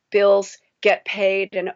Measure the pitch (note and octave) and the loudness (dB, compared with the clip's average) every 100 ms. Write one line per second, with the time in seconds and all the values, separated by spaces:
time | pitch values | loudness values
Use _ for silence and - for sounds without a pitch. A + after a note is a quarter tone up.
0 | _ G3+ G3+ G3+ G3 - _ _ G#3 F3+ | _ 0 4 2 0 -12 _ _ 0 0
1 | - G3 G3 G3 F#3+ G3 F#3 | -4 -4 -2 -2 -4 -6 -8